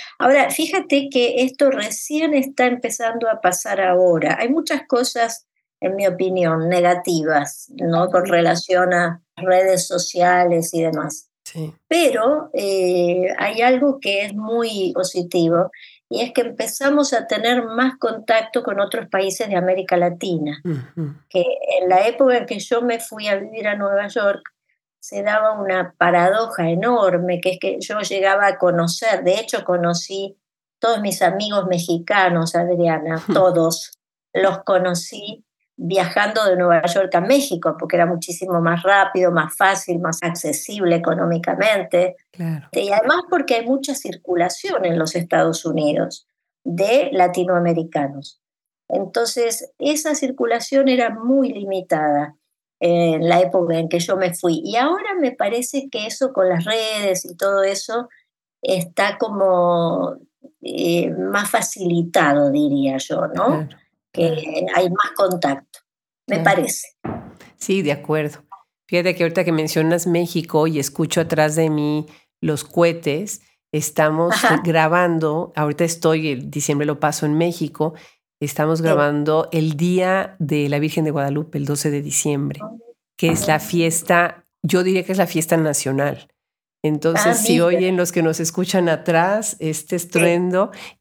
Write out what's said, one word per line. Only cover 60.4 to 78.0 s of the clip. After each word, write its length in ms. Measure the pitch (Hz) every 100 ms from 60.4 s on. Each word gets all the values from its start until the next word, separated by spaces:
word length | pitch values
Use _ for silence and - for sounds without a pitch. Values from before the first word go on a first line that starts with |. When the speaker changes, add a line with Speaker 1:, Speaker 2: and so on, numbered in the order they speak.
| - _
Speaker 1:
eh, 480 | - - 175 170 175
más 400 | 165 190 202 202
facilitado, 1000 | 220 208 - 180 170 170 190 156 143 143
diría 460 | 143 294 277 - 269
yo, 280 | - - -
¿no? 180 | 170 214
Speaker 2:
Claro, 220 | 156 156 - _ _ _
Speaker 1:
Que 160 | - 165
Speaker 2:
claro. 320 | 156 - 160 180
Speaker 1:
hay 160 | 175 180
más 200 | 185 196
contacto, 640 | - 196 180 156 139 - - _ _ _ _ -
me 140 | 160
Speaker 2:
Claro. 140 | 165 196
Speaker 1:
parece. 320 | - - - _ - - - - - _
Speaker 2:
Sí, 260 | - 196
de 100 | 151
acuerdo. 460 | 135 143 156 147 - _ - _ _ _
Fíjate 260 | 175 175
que 80 | 170
ahorita 220 | 170 165
que 80 | 175
mencionas 540 | 160 156 160 160 175 170
México 600 | 170 170 170 156 156 156
y 120 | 156
escucho 400 | 139 - 156 -
atrás 340 | 160 160 151
de 160 | 156 160
mí 360 | 151 147 151 156 - _ _
los 240 | 160 147
cohetes, 800 | - - 170 165 156 143 208 - _ _ _
estamos 640 | 151 151 - 156 156 170
Speaker 1:
Ajá. 280 | 170 240 156
Speaker 2:
grabando, 880 | 165 160 156 175 175 165 160 151 175
ahorita 300 | - 151 147
estoy, 440 | 170 165 165 160 156
el 180 | 131 143
diciembre 360 | 143 143 143 147
lo 120 | 147
paso 260 | 156 143
en 100 | 151 151
México, 560 | 170 170 156 - 156 156